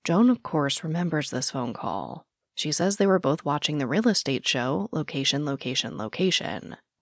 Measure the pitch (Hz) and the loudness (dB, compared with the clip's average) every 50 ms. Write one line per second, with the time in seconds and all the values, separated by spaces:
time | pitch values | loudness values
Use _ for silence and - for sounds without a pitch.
0 | - - 170 185 233 247 247 240 - - - 156 143 139 - - - 160 156 170 | -2 2 4 6 6 6 6 4 0 -2 0 2 2 2 0 -2 -2 -2 -2 -2
1 | 175 170 160 151 143 - - 131 131 - - 139 123 120 117 - - 117 82 98 | 0 0 0 -2 -2 -2 -4 -4 -4 -4 -4 -4 -4 -4 -6 -6 -6 -4 -4 -4
2 | 71 - - 165 - _ _ _ _ _ _ - - 151 147 - 170 190 202 - | -6 -8 -10 -12 -16 _ _ _ _ _ _ -6 -4 -2 -2 0 0 0 2 2
3 | 196 196 190 185 - 135 147 - - 151 143 147 - - 151 147 135 120 135 196 | 4 4 4 4 4 2 0 0 0 0 0 0 0 -2 -2 0 0 0 2 2
4 | 220 247 120 - - 139 135 - - - - 131 120 127 143 185 202 - - 156 | 4 4 2 2 2 0 -2 0 0 0 0 0 0 0 0 -2 -2 -2 -4 -4
5 | 147 - - 135 135 - - 139 151 147 139 131 - 127 127 - - - - 143 | -4 -4 -4 -2 0 0 0 0 0 -2 -4 -4 -4 -4 -4 -4 -4 -4 -6 -8
6 | 107 113 - - 190 185 165 - - - - - - - - - _ _ _ _ | -8 -6 -2 0 2 2 2 0 -2 -4 -6 -8 -10 -12 -14 -16 _ _ _ _